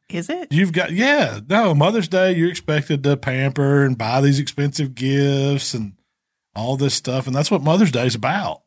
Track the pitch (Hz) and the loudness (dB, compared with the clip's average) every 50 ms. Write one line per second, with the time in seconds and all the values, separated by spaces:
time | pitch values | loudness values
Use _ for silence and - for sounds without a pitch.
0 | _ _ - 170 175 - 320 359 330 - 143 165 196 180 156 180 175 - 165 190 | _ _ -10 -10 -8 -6 -8 -8 -6 -2 0 2 2 2 0 -2 -2 -2 -2 -2
1 | 240 277 294 294 196 120 107 104 107 139 190 220 226 185 156 143 151 190 226 226 | 0 2 2 2 0 -2 -4 -10 -6 0 0 2 2 4 4 4 4 4 2 0
2 | 175 160 185 185 185 190 180 165 165 180 160 - - - 151 147 143 - 151 143 | -2 0 0 2 2 2 2 2 0 0 -2 -4 -4 -2 -2 -2 -2 -2 -4 0
3 | 131 143 143 139 - 135 127 131 135 139 135 143 139 139 143 143 139 135 131 113 | 2 0 0 0 0 -4 -2 0 -2 -2 0 0 2 4 4 4 4 2 2 -2
4 | 113 110 123 135 139 143 139 139 143 - - - 143 143 139 - 147 131 127 123 | -2 0 2 4 4 4 4 2 0 -4 -4 -2 -4 -2 -2 -4 -6 -6 -6 -4
5 | 131 135 139 139 139 139 139 139 139 139 143 135 - - - 117 107 101 98 _ | -2 0 2 2 2 2 2 0 0 0 -2 -2 -4 -4 -6 -6 -8 -8 -10 _
6 | _ _ _ _ _ _ _ _ _ _ - 104 110 127 135 135 143 135 - - | _ _ _ _ _ _ _ _ _ _ -12 -8 -4 -4 -2 0 0 0 0 -2
7 | - 127 127 131 127 131 127 139 147 - 208 156 139 156 165 190 220 160 123 117 | -4 -4 -4 -4 -4 -2 -2 -2 0 0 0 0 2 2 4 4 4 2 2 0
8 | 123 123 113 110 107 131 170 208 190 80 78 - _ | 0 0 -2 -2 -2 -2 -2 -2 -4 -6 -8 -10 _